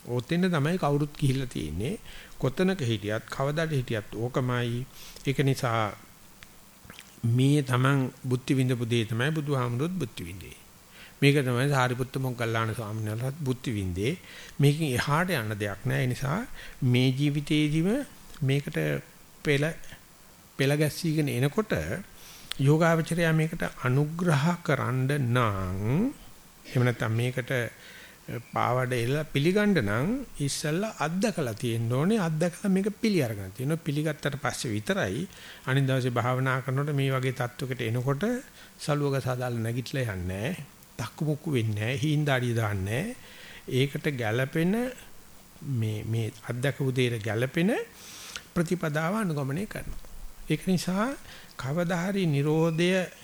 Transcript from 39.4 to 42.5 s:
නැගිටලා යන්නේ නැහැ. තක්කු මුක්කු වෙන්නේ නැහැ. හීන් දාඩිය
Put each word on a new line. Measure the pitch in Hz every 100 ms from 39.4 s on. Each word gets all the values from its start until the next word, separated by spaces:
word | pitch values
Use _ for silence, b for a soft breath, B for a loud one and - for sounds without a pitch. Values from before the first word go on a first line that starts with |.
| 123 117
නැගිටලා | 110 120 120 139 117
යන්නේ | 95 90 95
නැහැ. | 127 185 139 - - -
තක්කු | 117 -
මුක්කු | 156 147 165
වෙන්නේ | 131 110 104
නැහැ. | 110 135
හීන් | 156 151 147
දාඩිය | 127 123